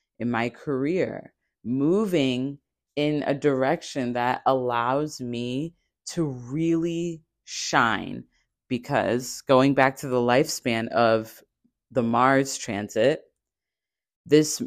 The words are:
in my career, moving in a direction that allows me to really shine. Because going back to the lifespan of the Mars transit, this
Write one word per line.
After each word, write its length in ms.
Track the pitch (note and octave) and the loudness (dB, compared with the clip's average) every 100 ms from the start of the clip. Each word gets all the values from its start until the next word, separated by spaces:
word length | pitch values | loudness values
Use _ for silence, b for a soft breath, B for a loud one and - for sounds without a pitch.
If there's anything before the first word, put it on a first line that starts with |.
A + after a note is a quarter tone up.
| _ - | _ -8
in 80 | A#2 | -4
my 200 | A#2 A#2+ | -2 -4
career, 840 | A#2+ - C3+ C#3 F3+ B2+ G2 - _ _ _ | -6 -6 -4 -2 -2 -4 -6 -14 _ _ _
moving 920 | - C3 C#3+ F#3+ A3 F3 C3+ B2 C3+ C#3+ _ _ _ - | -6 -2 2 2 2 2 2 0 -4 -8 _ _ _ -2
in 260 | D3 D3+ | 0 0
a 100 | - | -2
direction 800 | C#3 D3 C3 C3 E3+ - D3 B2 | 0 0 2 0 -2 -4 -6 -4
that 280 | A#2+ A#2+ B2+ - | -2 -2 0 0
allows 720 | C3+ B2 A#2+ A#2+ C#3 D3+ - | 0 0 -2 0 0 -2 -6
me 520 | B2 A#2+ A#2+ B2+ E3 - _ _ - | -8 -6 -4 -6 -6 -10 _ _ -10
to 180 | - | -4
really 1000 | D#3 B2+ A#2+ C#3 E3 E3 E3+ E3+ E3+ E3 _ _ | -4 -6 -8 -4 0 0 0 -2 -4 -8 _ _
shine. 800 | - - - D3+ A#2+ G2+ F#2 G2 - _ _ _ - | -14 -10 -2 2 2 0 -4 -10 -14 _ _ _ -6
Because 720 | B2 - C3+ G2 A#2+ B2+ - | -6 -2 0 2 0 -2 -8
going 320 | - C3+ C3+ | 2 4 6
back 200 | C3+ C3+ C3+ | 4 2 2
to 100 | C#3+ | -2
the 80 | B2+ | 0
lifespan 720 | A#2+ B2 D#3 - B2+ A2+ A2+ | 2 2 2 -2 -4 -4 -2
of 520 | - A#2 A2+ A2 - _ _ _ _ _ | 2 4 2 0 -12 _ _ _ _ _
the 100 | B2 | -2
Mars 560 | A#2 A#2 C3 C3+ C3+ - | 0 4 4 4 2 -4
transit, 640 | - G2+ G#2 - A#2+ D#3 - _ _ _ _ _ _ _ _ _ - | -6 -6 -4 0 2 0 -6 _ _ _ _ _ _ _ _ _ 4
this 340 | C#3+ D3+ - | 4 4 0